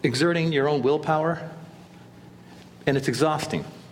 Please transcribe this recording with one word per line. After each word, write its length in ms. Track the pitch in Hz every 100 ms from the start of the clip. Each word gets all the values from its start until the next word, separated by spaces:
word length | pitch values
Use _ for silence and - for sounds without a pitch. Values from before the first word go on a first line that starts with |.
exerting 480 | 143 120 170 170 160
your 160 | 147 143
own 140 | 147
willpower, 680 | 127 151 151 156 160 165 - - - - - - - - - - - - - - -
and 100 | 135
it's 120 | 131
exhausting. 560 | 120 156 151 - 82 - - -